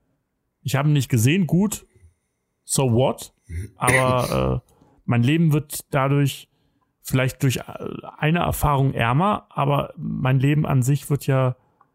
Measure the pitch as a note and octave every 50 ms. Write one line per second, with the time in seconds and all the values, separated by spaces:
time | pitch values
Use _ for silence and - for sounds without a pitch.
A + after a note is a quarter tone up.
0 | _ _ _ _ _ _ _ _ _ _ _ _ - C#3 - C3+ C#3+ D3+ D3 C#3+
1 | B2 - - A2+ G#2 C3 D#3+ G3+ F3+ C3+ D#3+ F3 G3+ G3+ - - - _ _ _
2 | - - _ _ _ _ _ _ _ _ _ _ _ - - - C#3 B2+ A2+ A2+
3 | B2+ F3 A#3 - - - _ _ _ - E2 E2+ G2+ - - - - B2 B2+ C3
4 | C3 B2+ B2+ B2 A#2+ - C3 C3 C3 C3 C3 B2 - _ _ _ _ _ _ _
5 | _ - A#2+ A#2+ A#2+ B2+ D3+ E3 E3+ D#3+ D3 D3+ C#3+ - - - - _ - C#3+
6 | C3 C#3 C#3 C#3+ C#3+ C#3 - - - _ _ _ _ _ _ _ _ _ _ _
7 | - - - C3 B2+ C3 - - - C3+ A#2 - - - - - - - G1+ -
8 | - - - - - D3+ E3 F3 - - - - - D3+ C#3+ C3 C3+ C3+ - B2+
9 | A#2+ A#2 B2 C#3+ F3+ G#3 G#3 - - _ - - C#3+ C#3+ C#3+ C#3 - - - -
10 | - - - G#2+ - B2+ C3 C3+ B2+ C#3 D3+ D3+ D3+ - C#3+ C3 A#2+ B2+ D3 C#3
11 | - - C#3+ C3+ - - C3+ C3 C3 B2+ B2+ _ _ _ _ _ _ _